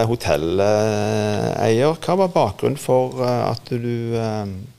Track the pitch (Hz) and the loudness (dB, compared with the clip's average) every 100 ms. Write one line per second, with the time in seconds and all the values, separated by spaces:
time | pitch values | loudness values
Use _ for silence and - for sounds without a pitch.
0 | 113 120 92 73 82 92 101 107 107 104 | 4 0 0 0 2 2 4 4 2 0
1 | 104 107 107 104 113 - 110 113 147 160 | 0 0 0 0 -2 0 2 2 2 0
2 | - 185 185 170 143 - 123 139 - 127 | -2 0 2 2 0 0 -2 -2 2 2
3 | 127 127 123 123 101 117 - 120 120 120 | 2 -2 0 0 0 -4 -4 -4 -2 -4
4 | 117 117 113 107 101 95 113 | -2 -2 -2 -4 -6 -8 -12